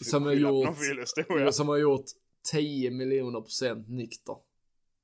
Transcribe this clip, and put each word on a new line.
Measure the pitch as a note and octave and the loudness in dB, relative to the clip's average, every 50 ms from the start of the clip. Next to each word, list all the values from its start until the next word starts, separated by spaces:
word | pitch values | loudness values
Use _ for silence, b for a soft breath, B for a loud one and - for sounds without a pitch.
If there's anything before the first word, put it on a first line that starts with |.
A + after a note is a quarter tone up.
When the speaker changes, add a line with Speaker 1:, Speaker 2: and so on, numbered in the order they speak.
| C3 A#2+ | -4 0
Speaker 1:
Som | - C#3+ C#3+ | 0 0 2
har | C#3+ | 2
Speaker 2:
skylla | C#3+ C#3 D3 C#3+ | 4 4 4 4
på | C#3 | 4
Speaker 1:
gjort, | C3+ C3+ | 4 2
Speaker 2:
någon | D3 E3+ | 2 0
fyllehistoria. | D3 D3 C#3 C#3 C3 B2 - - - D#3+ - F#3 D#3 C#3 | -2 -2 -4 -4 -4 -6 -6 -4 -4 -2 0 0 2 2
Speaker 1:
ja, | C#3+ | 2
som | C#3 D3 D3 D3 | 2 2 2 2
har | D3 D3 | 2 4
gjort | D3+ D3 C#3 C3+ C#3 - - - _ _ _ _ - - | 4 4 4 2 0 -6 -14 -18 _ _ _ _ -6 -2
tio | - D#3 D3+ D3+ D3 C#3 B2+ B2 | 0 0 0 0 0 -2 -2 -2
miljoner | B2 B2+ C3 C3 C3+ C3+ B2+ B2 A#2+ A2+ | -2 -2 -2 0 0 0 0 -2 -4 -6
procent | A2 - - - C3+ B2+ A2+ A2 A2 G#2+ | -8 -6 -4 -2 -2 -2 -2 -4 -6 -8
nykter. | A#2+ B2+ A#2 A2+ - - - - - - _ _ _ _ _ _ _ _ _ _ _ _ | -8 -8 -8 -8 -10 -14 -12 -12 -12 -12 _ _ _ _ _ _ _ _ _ _ _ _